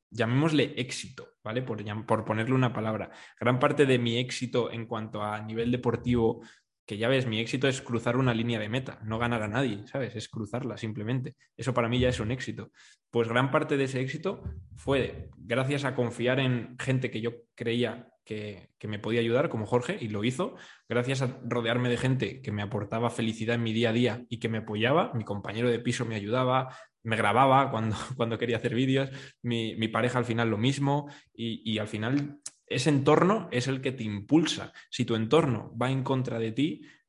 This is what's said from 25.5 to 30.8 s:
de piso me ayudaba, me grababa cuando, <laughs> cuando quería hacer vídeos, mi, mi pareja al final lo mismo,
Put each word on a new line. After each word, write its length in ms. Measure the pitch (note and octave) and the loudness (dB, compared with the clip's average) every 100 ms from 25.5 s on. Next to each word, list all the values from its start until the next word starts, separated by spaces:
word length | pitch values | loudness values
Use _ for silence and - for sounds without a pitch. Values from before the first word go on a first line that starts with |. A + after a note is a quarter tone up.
| G#2+ B2 | -2 0
de 80 | A#2 | 0
piso 260 | A#2+ B2 A#2 | 0 -2 -4
me 80 | |
ayudaba, 640 | A2 G2+ B2 B2+ C3 C3 - - _ | -6 -2 0 2 2 0 -10 -20 _
me 140 | A2+ A2 | -4 2
grababa 560 | G#2 A2 C3+ C3 C3+ | 4 6 8 8 4
cuando, 240 | A2 A2 G#2 | 0 -2 -2
<laughs> 220 | - C3 | -4 -4
cuando 200 | A2+ A2+ | -2 0
quería 200 | A#2+ A2+ | 0 0
hacer 180 | A#2 A2+ | 0 0
vídeos, 340 | C3 C3 C3+ - - - | 2 2 0 -6 -16 -10
mi, 340 | A#2+ A#2 A2 G2 | -4 -2 -2 -2
mi 100 | A2 | 0
pareja 320 | A2+ A#2+ B2+ | 2 2 2
al 60 | A#2 | 0
final 260 | A2+ A#2 | 0 0
lo 80 | G#2 | 2
mismo, 500 | B2 C#3 | 2 2